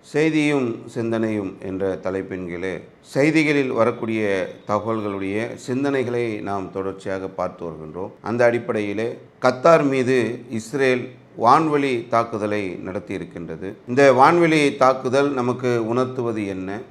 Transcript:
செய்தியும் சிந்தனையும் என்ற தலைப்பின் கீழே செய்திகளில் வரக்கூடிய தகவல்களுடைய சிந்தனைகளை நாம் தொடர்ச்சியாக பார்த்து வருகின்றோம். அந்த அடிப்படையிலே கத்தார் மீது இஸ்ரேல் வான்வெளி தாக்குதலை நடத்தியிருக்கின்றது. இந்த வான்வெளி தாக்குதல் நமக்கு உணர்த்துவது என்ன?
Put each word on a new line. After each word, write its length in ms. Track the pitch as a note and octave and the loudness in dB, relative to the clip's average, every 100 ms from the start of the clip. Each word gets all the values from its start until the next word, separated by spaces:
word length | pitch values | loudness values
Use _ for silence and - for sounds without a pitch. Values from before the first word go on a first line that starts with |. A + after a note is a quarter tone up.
செய்தியும் 720 | - D3 D#3+ D#3 D3 C#3+ A#2+ A2+ A#2+ | -2 0 2 2 2 2 0 -4 -8
சிந்தனையும் 640 | B2 A#2 A2+ A2 G#2+ F#2+ F#2 G2 | -6 -2 -2 0 -2 -4 -8 -8
என்ற 300 | F#2+ F#2+ F#2 | -4 -2 -2
தலைப்பின் 520 | F#2 F#2+ F#2 F#2 F2+ | -4 -4 -6 -8 -8
கீழே 360 | F2 F#2 F2 - _ | -6 -6 -8 -12 _
செய்திகளில் 680 | - C#3 D3 D#3 D3+ C#3+ C3 | -6 0 2 4 2 0 0
வரக்கூடிய 760 | A2+ A#2+ A2+ A2+ A2 G#2 F#2+ F2+ - - | 2 0 0 -4 -2 0 0 -2 -8 -4
தகவல்களுடைய 880 | G#2 G#2 A2 G#2 G2 F#2+ G#2 A#2+ A#2 - | -2 -2 -4 -4 -4 -4 -4 -6 -8 -6
சிந்தனைகளை 720 | B2+ C#3+ C#3 A#2+ A#2+ A#2+ G#2 | -2 0 0 -2 -2 -4 -4
நாம் 300 | G2+ G2 F2+ | -6 -6 -6
தொடர்ச்சியாக 560 | G2 F#2+ F#2+ G2+ F#2+ F#2+ | -6 -6 -8 -8 -6 -6
பார்த்து 380 | F#2+ F2+ F2+ E2+ | -6 -6 -6 -12
வருகின்றோம். 460 | D#2 D#2 E2+ G2+ - | -10 -12 -10 -12 -10
அந்த 240 | G2 A#2+ A#2+ | -6 2 4
அடிப்படையிலே 720 | A#2 G#2+ A2 G#2 G2+ A2+ - - _ | 2 -2 -4 -2 -4 -4 -6 -18 _
கத்தார் 420 | B2+ B2+ E3+ D#3+ | 0 4 6 6
மீது 560 | C#3+ C3+ B2 C3 A2 B2 - | 4 0 2 2 0 -4 -8
இஸ்ரேல் 640 | A2 - C#3+ C3 B2+ A2+ - - - | -8 -6 0 2 2 -2 -14 -20 2
வான்வெளி 640 | A2+ D3 D#3+ D3 C#3 B2 - | 6 6 4 0 0 -2 0
தாக்குதலை 720 | A#2 A2 A2 G#2 G#2 F#2+ F2 G2 | 0 0 -4 -2 -2 -4 -8 -8
நடத்தியிருக்கின்றது. 880 | F#2+ - F#2+ F2 E2+ E2 D#2+ F#2 A2 - | -8 -8 -8 -8 -12 -12 -10 -10 -12 -2
இந்த 240 | B2 C#3 | 6 6
வான்வெளி 680 | B2 C#3+ F3 E3+ D#3 C#3+ - | 8 8 8 4 4 2 4
தாக்குதல் 540 | C3 C3 C3 C3 C#3+ | 2 2 0 2 2
நமக்கு 560 | C3+ B2 A#2 B2 A#2+ A2 | 0 -2 0 0 0 0
உணர்த்துவது 600 | A#2+ B2+ B2+ A#2 A2 G2 | 0 -2 -2 -4 -4 -6
என்ன? 320 | F#2+ F#2 G#2 C#3 | -6 -8 -10 -14